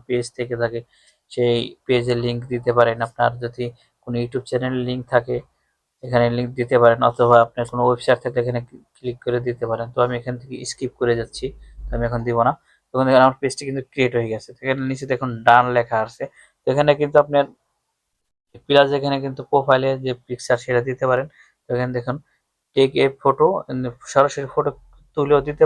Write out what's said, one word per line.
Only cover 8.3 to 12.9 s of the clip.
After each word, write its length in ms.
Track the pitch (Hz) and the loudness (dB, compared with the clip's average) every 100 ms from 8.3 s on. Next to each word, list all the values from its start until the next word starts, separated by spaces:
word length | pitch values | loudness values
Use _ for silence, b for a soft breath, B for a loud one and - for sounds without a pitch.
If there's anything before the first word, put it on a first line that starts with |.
| 127 | -4
এখানে 180 | 120 120 123 131 _ | -4 -6 -8 -18 _
ক্লিক 240 | _ 123 120 | _ -10 -8
করে 140 | - 120 | -4 -2
দিতে 240 | 123 120 113 | -4 -6 -6
পারেন। 200 | 113 117 | -6 -6
তো 40 | 127 | 0
আমি 100 | 123 120 | 0 0
এখান 140 | 123 120 | -6 -10
থেকে 160 | 135 117 123 | -10 -14 -12
স্কিপ 220 | - 127 - | -10 -10 -2
করে 140 | 120 117 | 0 0
যাচ্ছি, 300 | 110 - 135 - - - - | -4 -8 -10 -10 -20 -14 -8
তো 40 | 120 | -4
আমি 80 | 117 | -2
এখন 140 | 117 | -2
দিব 160 | 120 117 | -2 2
না। 100 | 120 151 _ _ _ | 0 0 _ _ _